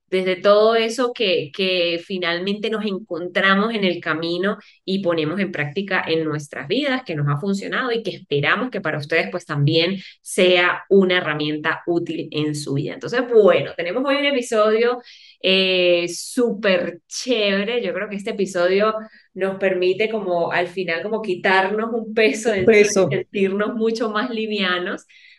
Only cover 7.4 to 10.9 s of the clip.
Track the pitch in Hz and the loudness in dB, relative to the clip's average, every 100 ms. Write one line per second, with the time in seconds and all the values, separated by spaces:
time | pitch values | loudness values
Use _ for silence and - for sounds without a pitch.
7.4 | 196 196 185 196 254 233 202 - - 143 | -2 -4 -4 -4 -2 -4 -4 -8 -4 0
8.4 | 143 190 254 202 156 147 143 165 196 185 | 2 0 -2 -4 -4 -6 -2 0 0 -4
9.4 | - 147 143 165 175 196 - - - - | -6 0 2 4 2 0 -8 -20 -8 2
10.4 | 180 180 175 - - | 4 4 2 0 2